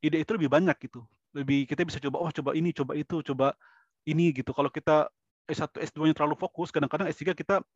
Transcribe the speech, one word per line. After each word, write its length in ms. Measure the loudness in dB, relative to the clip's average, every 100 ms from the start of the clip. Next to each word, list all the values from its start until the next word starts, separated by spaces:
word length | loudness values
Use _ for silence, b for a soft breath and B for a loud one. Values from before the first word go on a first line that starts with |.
ide 180 | 0 0
itu 100 | -2 0
lebih 160 | 4
banyak 240 | 4 4 0
gitu. 180 | -4 -16 -20 _ _
Lebih 340 | -10 0 0 0
kita 160 | -2
bisa 160 | -4 -4
coba, 220 | -6 -4
"Oh, 100 | -4
coba 220 | -4 -2
ini, 220 | 0 -2 -2
coba 180 | -4
itu, 300 | -4 -4 -6
coba 320 | -4 0 0 0 b b b _
ini," 320 | -2 2 2 2
gitu. 160 | -4
Kalau 160 | 0 -2
kita 400 | 0 4 4 4 _ _ _
S 160 | -10 -6
satu, 200 | -6 -6
S 120 | -10
dua-nya 200 | 0 0
terlalu 240 | 2 0 0
fokus, 360 | -4 -4 -4
kadang-kadang 360 | -2 0 -2 -2
S 80 | -2
tiga 160 | -4
kita 320 | -4 0 0 -2